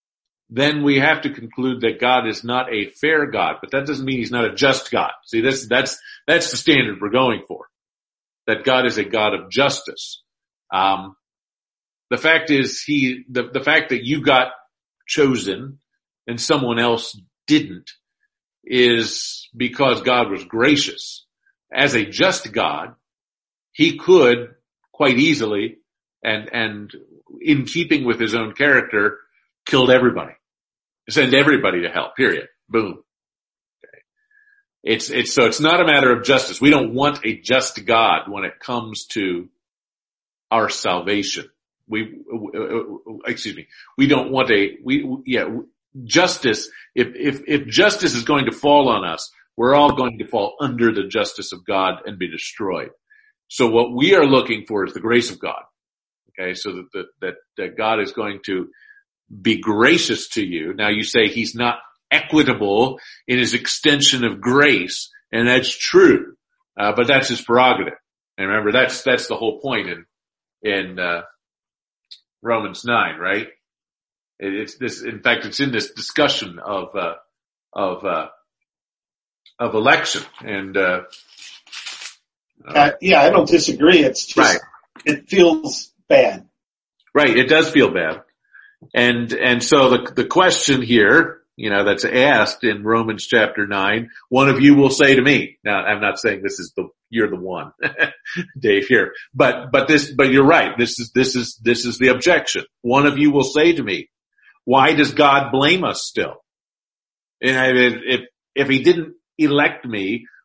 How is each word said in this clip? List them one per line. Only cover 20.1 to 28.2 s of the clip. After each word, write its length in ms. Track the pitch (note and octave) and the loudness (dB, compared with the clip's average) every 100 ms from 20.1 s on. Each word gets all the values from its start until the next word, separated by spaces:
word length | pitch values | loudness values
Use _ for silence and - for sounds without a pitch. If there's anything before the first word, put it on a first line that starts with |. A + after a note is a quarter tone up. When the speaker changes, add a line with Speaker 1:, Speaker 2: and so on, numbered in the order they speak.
| B2 A2 | 0 -2
Speaker 1:
was 140 | F#2+ | -6
gracious. 800 | F2+ A2+ C3 D3 - - - - _ _ _ _ _ | -8 0 2 2 -2 -8 -16 -18 _ _ _ _ _
As 220 | - C#3 B2 | -2 0 0
a 100 | G2+ | -4
just 460 | - F#3 F3+ A2 | 0 0 -2 -6
God, 420 | A2 E2+ D2 - - _ _ _ _ _ _ _ | -4 -4 -4 -10 -18 _ _ _ _ _ _ _
he 260 | - D#3+ - | -2 0 0
could 580 | - F3+ B2 A#2+ A#2+ _ _ _ _ | 4 6 6 2 -2 _ _ _ _
quite 260 | - C#3+ A#2+ | -2 0 2
easily 580 | D#3+ A2+ A2 G2+ G2 - _ _ _ _ | 0 0 -2 -4 -6 -10 _ _ _ _
and, 280 | A2 G#2+ G#2+ | -6 -6 -6
and 420 | A#2 A2 G#2 G#2 - _ _ _ - | -6 -6 -8 -16 -20 _ _ _ -8
in 260 | D#3 C#3+ A#2 | -2 0 -2
keeping 380 | D#3+ E3 D3+ | -4 -2 -2
with 160 | B2 | 0
his 160 | A2+ | -2